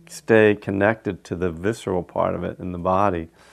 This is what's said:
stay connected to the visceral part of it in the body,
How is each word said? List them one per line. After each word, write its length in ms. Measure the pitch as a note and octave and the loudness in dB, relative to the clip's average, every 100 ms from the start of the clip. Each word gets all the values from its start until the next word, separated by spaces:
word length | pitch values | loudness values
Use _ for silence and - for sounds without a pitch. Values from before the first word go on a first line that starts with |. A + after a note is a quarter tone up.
| - | -20
stay 480 | - - A2 G#2+ G#2 | -8 4 6 6 4
connected 680 | - G2 G2+ A2+ G#2 F2+ - | -2 0 2 0 -4 -8 -8
to 100 | F2+ | -4
the 160 | F2+ | -4
visceral 520 | E2 G2 A#2 - F#2 | -4 -4 -4 -4 -4
part 300 | E2+ F#2 F2+ F2+ | -4 -2 -2 -2
of 80 | |
it 140 | F2 - | -8 -8
in 120 | F#2 | -10
the 80 | F2+ | -6
body, 480 | F2+ F#2 G#2 F2 D#2+ _ _ | -2 0 0 -2 -8 _ _